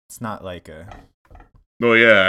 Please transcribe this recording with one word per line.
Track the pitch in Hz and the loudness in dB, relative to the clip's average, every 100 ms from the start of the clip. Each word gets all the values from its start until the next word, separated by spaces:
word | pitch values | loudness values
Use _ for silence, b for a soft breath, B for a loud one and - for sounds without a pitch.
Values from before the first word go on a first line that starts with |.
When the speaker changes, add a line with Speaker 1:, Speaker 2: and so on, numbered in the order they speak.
| _ | _
Speaker 1:
It's | - | -16
not | 113 101 | -14 -14
like | 92 87 - | -16 -18 -20
a | 78 101 - _ _ _ - _ _ _ - | -20 -20 -20 _ _ _ -20 _ _ _ -6
Speaker 2:
Well, | 117 113 | 0 2
yeah, | 117 101 | 4 4